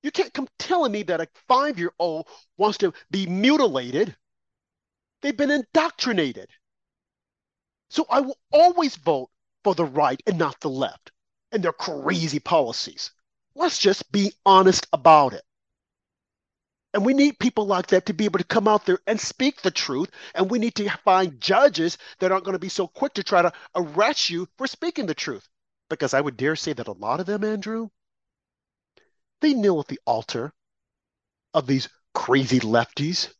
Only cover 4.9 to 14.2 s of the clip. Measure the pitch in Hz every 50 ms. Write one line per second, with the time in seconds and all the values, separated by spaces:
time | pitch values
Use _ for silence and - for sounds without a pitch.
4.9 | _ _ _ _ _ _ - 277 233 208 285 269 294 285 240 _ _ 320 311 339
5.9 | - - - 254 226 180 156 131 117 101 95 _ _ _ _ _ _ _ _ _
6.9 | _ _ _ _ _ _ _ _ _ _ _ _ _ _ _ _ _ _ _ _
7.9 | - - 311 - 240 277 285 262 - _ _ _ - 294 339 359 349 349 330 269
8.9 | - - 143 170 151 135 127 _ _ _ _ _ _ _ _ 202 185 175 170 143
9.9 | 127 156 147 131 135 - _ - 185 160 165 143 131 _ - 156 131 131 135 101
10.9 | - - _ - _ _ _ _ _ _ _ _ - 220 180 170 - - - 190
11.9 | 160 143 135 151 190 170 165 156 139 151 _ - 180 160 135 117 113 - - -
12.9 | - - - - _ _ _ _ _ _ _ _ _ 277 339 339 - - 202 202
13.9 | 202 - - _ - 202